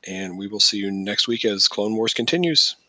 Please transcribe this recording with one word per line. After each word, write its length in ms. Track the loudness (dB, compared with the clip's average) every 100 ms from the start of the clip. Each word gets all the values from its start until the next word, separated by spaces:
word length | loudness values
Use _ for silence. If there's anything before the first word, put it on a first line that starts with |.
and 340 | -10 -8 -8 -8
we 80 | -8
will 140 | 0
see 180 | 0 0
you 120 | -2
next 380 | -2 -2 -2 0
week 160 | 2
as 240 | 0 2 0
Clone 260 | 2 0
Wars 200 | 0 0
continues. 640 | 0 0 2 4 4 2 -2